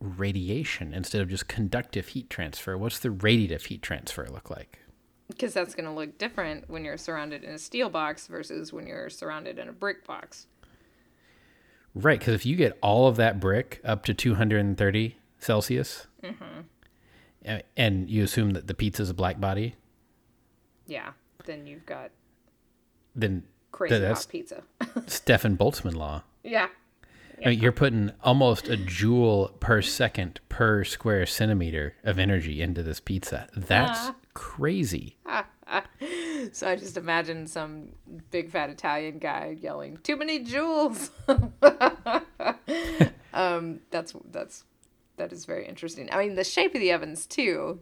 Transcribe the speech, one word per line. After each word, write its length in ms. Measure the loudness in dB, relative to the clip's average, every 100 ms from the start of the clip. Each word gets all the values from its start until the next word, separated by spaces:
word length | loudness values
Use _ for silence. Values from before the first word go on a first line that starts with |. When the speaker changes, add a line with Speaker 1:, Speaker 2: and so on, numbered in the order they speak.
Speaker 1:
radiation 920 | -10 -4 -2 0 -2 -2 -4 -6 -6
instead 260 | -6 -4 -2
of 80 | -2
just 180 | -4 -6
conductive 600 | -4 -2 -2 -4 -8 -6
heat 200 | -10 -10
transfer. 480 | -8 -8 -8 -6 -4
What's 220 | -4 -4
the 100 | -4
radiative 560 | 2 6 6 6 -2 -6
heat 160 | -10
transfer 440 | -6 -6 -6 -10 -10
look 220 | -12 -12
like? 300 | -14 -14 -20 -20 _ _ _ -20 -8
Speaker 2:
'Cause 160 | -4
that's 200 | -4 -4 -6
gonna 180 | -8
look 240 | -8 -10 -8
different 500 | -6 -4 -6 -8 -10
when 160 | -10
you're 120 | -10 -10
surrounded 480 | -8 -6 -6 -10
in 60 | -12
a 40 | -14
steel 300 | -8 -2 -2
box 380 | 0 -4 -4 -10
versus 460 | -12 -10 -10 -10
when 140 | -12 -12
you're 200 | -12 -12
surrounded 480 | -10 -10 -8 -10 -12
in 80 | -14
a 40 |
brick 320 | -6 -6 -6
box. 420 | -10 -14 -14 -20 -20 _ -20 _ _ _ _ _ _ _ _ _ _ _ _
Speaker 1:
Right, 260 | 2 4 4
'cause 140 | 2
if 100 | 2
you 120 | 0 2
get 200 | 2 4
all 240 | 4 8 6
of 80 | 8
that 220 | 4 4
brick 420 | 2 2 0 -6
up 200 | -2 -2 0
to 80 |
two 200 | 0 2
hundred 240 | 4 4 4
and 160 | 2 2
thirty 420 | 2 2 0 -4 _ _
Celsius, 680 | 2 2 2 -2 -2 -8 -16 _
Speaker 2:
Mm-hmm. 380 | -14 -14 -14 -16 -18 _ _ _ _ _ _ _ -8
Speaker 1:
a-, 160 | -8 -6 2
and 340 | 2 2 2
you 140 | 2
assume 260 | 2 4 2
that 120 | 0 -4
the 80 |
pizza's 340 | -2 -2 0 -4
a 40 |
black 260 | 0 0 0
body, 360 | -2 0 -4 -8 _ _ _ _ _ _ _ _ _ _ -14
Speaker 2:
Yeah, 260 | -12 -12 -16 _ _
then 220 | -14 -14 -14
you've 180 | -18 -14
got 240 | -12 -12 _ _ _ _ _ _ _ _ _ _
Speaker 1:
then 300 | -4 -2 -2 -6 _ _
Speaker 2:
crazy 200 | -6 2 2
Speaker 1:
th-, 40 |
that's 220 | 2 0
Speaker 2:
hot 80 | -4
pizza. 300 | -10 -12 -16 -18 _
<laughs> 220 | -6 -6 -6
Speaker 1:
Stefan 500 | -2 2 4 4 4
Boltzmann 380 | 2 2 -4
law. 300 | -4 -6 -8 -12 _
Speaker 2:
Yeah. 260 | -4 -2 -2 -6 _ _ -20 -20 -20 -2
Speaker 1:
I 40 | 2
mean, 100 | 4
Speaker 2:
Yeah. 40 |
Speaker 1:
you're 80 | 4
putting 400 | 6 4 4 0 2
almost 460 | 4 6 6 4 0
a 80 | -2
joule 720 | -2 2 4 6 6 4 2 -2
per 240 | 2 4
second 560 | 2 0 0 0 -4 -6 -10
per 360 | 2 4 4
square 420 | 2 -2 2 2 2
centimeter 720 | 2 4 4 2 -2 -4 -4
of 120 | -2 2
energy 420 | 4 4 2 -2
into 220 | -2 -2
this 160 | -4 -6
pizza. 480 | -4 -4 -4 -8 -8 -8
That's 420 | 2 4 4 0
Speaker 2:
Ah. 140 | -4 -8 _
Speaker 1:
crazy. 840 | -14 -12 -4 -2 0 0 -2 -8 -14 -4
Speaker 2:
<laughs> 0 | -4 -4 _ -6 -4 -4 _ -10 -8 -6 -6 -8
So 160 | -4 -2
I 80 | -2
just 200 | -4 -8
imagine 480 | 0 0 0 -8 -8
some 460 | -8 -8 -10 -16 -20 -18 -18 -6
big 200 | -6 -2
fat 180 | -4 -4
Italian 500 | -4 -2 -2 -4 -6
guy 380 | -4 -4 -6 -8
yelling, 360 | -8 -8 -10 -8
"Too 180 | -4 -2
many 280 | -2 -4
joules." 680 | -4 -2 0 2 0 0 -10 -4
<laughs> 1080 | 2 4 2 8 8 10 4 2 -2 -2 -2 -6 -4 -4 -4 -4 -4 4 4 4 -8
Um, 480 | -2 0 0 -4 -10 -8
that's, 240 | -8 -6 -14 -12
that's, 340 | -10 -10 -14 _ _ _ _ _ -10
that 160 | -10
is 140 | -10 -8
very 200 | -8 -8
interesting. 420 | -12 -12 -10 -4
I 60 | -2
mean, 120 | 0
the 100 | 0
shape 300 | -2 2 2
of 60 | 2
the 120 | 2
ovens 340 | 2 0 -10 -6
too, 540 | -2 0 0 -4 -6